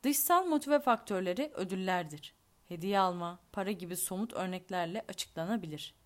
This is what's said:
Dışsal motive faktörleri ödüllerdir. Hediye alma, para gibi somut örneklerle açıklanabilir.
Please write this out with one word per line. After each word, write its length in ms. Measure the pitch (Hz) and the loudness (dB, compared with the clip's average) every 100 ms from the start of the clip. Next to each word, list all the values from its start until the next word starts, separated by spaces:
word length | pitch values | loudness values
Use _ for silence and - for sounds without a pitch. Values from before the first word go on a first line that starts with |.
Dışsal 440 | 269 285 - 349 370 | 2 2 6 4 6
motive 340 | 302 285 294 | 0 4 4
faktörleri 720 | 285 220 - 196 185 185 294 | 6 2 2 -2 0 -2 -2
ödüllerdir. 800 | - 180 190 185 180 160 147 - _ _ _ _ | -4 -4 -2 0 0 -2 -10 -16 _ _ _ _
Hediye 300 | 175 185 202 | -6 2 4
alma, 400 | 185 175 170 175 _ | 4 2 -6 -8 _
para 200 | - 190 | -4 -4
gibi 240 | 190 175 175 | -4 -6 -6
somut 360 | - 185 233 | -4 -4 -4
örneklerle 720 | - 185 185 185 185 165 202 - | -4 -4 -6 -4 -4 -2 -4 -8
açıklanabilir. 840 | - - 165 165 226 165 151 - _ | -10 -8 -6 -2 -2 -4 -10 -12 _